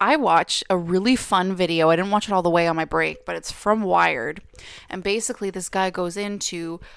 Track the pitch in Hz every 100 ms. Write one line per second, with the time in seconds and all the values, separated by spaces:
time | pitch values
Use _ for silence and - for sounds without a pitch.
0 | 196 302 214 165 - - - 185 170 185
1 | 220 254 - 196 185 185 175 165 160 165
2 | 196 208 208 190 175 170 170 160 156 165
3 | 160 156 - 170 - - 208 220 196 175
4 | 170 139 120 156 - - - - - 190
5 | 196 214 214 240 196 185 175 190 190 185
6 | 175 180 202 202 - 175 165 170 -